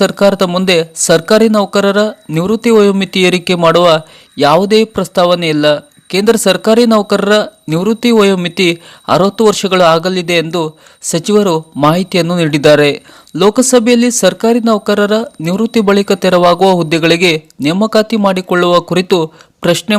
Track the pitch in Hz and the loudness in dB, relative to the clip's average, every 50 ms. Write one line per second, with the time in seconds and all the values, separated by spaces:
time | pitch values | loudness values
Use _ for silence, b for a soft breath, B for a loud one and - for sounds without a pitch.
0 | 202 185 - - 202 196 196 185 190 180 175 185 190 185 180 165 165 165 - - | -2 -2 0 0 0 0 2 2 -2 -2 -2 -2 -2 0 0 0 -2 -4 -6 -8
1 | - - 165 160 165 - 214 214 220 226 214 214 202 196 - 202 196 196 190 208 | -2 0 0 0 2 0 2 2 2 2 2 0 -2 -2 -2 0 0 0 0 0
2 | 214 214 - - _ - 156 160 175 196 220 220 - 240 226 214 202 202 196 196 | -2 -2 -4 -10 _ -8 -6 -4 -2 -2 -4 -2 0 2 4 4 4 4 2 0
3 | 196 185 - 190 185 180 180 180 180 - 180 170 175 165 165 170 175 170 160 160 | -4 -4 -2 0 0 0 0 -2 -2 -4 -2 0 2 2 2 4 4 2 2 0
4 | 160 B B B B B B 127 139 143 151 175 202 196 220 220 220 220 - - | -2 B B B B B B -2 0 2 2 2 0 2 0 0 0 0 -4 -6
5 | 185 - - 190 180 175 180 175 170 160 156 151 147 151 147 143 - _ _ _ | -8 -4 -2 0 0 0 0 -2 -2 -2 -2 0 0 0 0 -2 -4 _ _ _
6 | _ _ - 185 208 233 226 220 - 196 185 - - 220 226 226 247 233 226 214 | _ _ -6 -2 0 0 0 0 0 0 -2 0 0 0 2 2 4 2 2 0
7 | 208 - 202 202 202 202 208 214 202 - - _ _ - 156 165 185 214 226 220 | 0 0 -2 -2 0 0 0 0 0 -4 -10 _ _ -6 -6 -4 -2 -2 -4 -2
8 | - 240 233 220 202 196 196 180 175 175 170 - 190 170 170 165 B B B B | 0 0 2 4 2 2 2 0 -2 -6 -4 -2 -2 -2 -2 -4 B B B B
9 | B - - 156 185 202 196 - 226 214 185 - - 190 190 180 180 160 165 165 | B -2 0 0 0 -2 -2 0 0 0 0 0 -2 -2 0 2 4 4 2 2
10 | 165 202 190 180 175 156 175 170 160 160 160 175 160 160 156 b b b b b | 0 -2 -4 -4 -4 -2 -2 -2 -2 -2 -4 -6 -6 -6 -8 b b b b b
11 | - - - 165 165 - 208 208 208 190 165 160 160 - _ 131 143 151 165 180 | -10 -6 -6 -4 -2 0 0 2 2 0 -2 -2 -4 -8 _ -2 0 0 0 0
12 | 185 185 - 180 165 165 180 175 165 151 151 151 135 151 151 147 147 143 139 - | -2 -2 -2 -2 -2 -2 -2 -2 -2 -2 -2 0 2 4 4 4 4 2 0 -4
13 | B B B B B B - 156 180 208 208 262 247 - 254 247 214 247 240 233 | B B B B B B -6 -2 0 0 2 0 0 2 2 2 2 2 2 2
14 | 240 247 233 - - 185 185 - - 226 233 240 220 226 220 202 - - 208 202 | 2 0 0 0 0 -2 -2 0 -2 0 0 0 0 0 -2 -2 -2 -2 -2 -2
15 | 208 196 214 220 233 - - - 156 165 185 202 226 226 - 226 202 202 202 202 | 0 0 0 -2 -4 -6 -10 -8 -6 -6 -4 -2 -4 -2 -2 -2 0 0 0 0
16 | 202 - 202 190 - 185 180 175 175 175 175 170 190 190 185 175 170 156 170 160 | 0 -2 -2 -2 0 0 2 2 2 2 2 2 2 2 2 0 0 -2 -2 -2
17 | 156 165 165 165 185 175 156 156 - _ _ - 131 147 170 190 220 214 - 214 | 0 0 0 2 0 0 0 -2 -6 _ _ -6 -4 -4 -2 -2 -2 0 0 0
18 | 214 214 226 214 202 196 185 185 185 - 180 180 175 175 175 175 170 - 170 180 | 0 0 -2 -2 -2 -2 -2 -2 -4 -2 -2 0 0 2 2 0 0 0 -2 -4
19 | 185 - 196 175 160 156 b b b b b _ - 170 170 - - - 214 | -2 0 -2 -2 -2 -4 b b b b b _ -2 -2 -2 -2 -2 -2 -2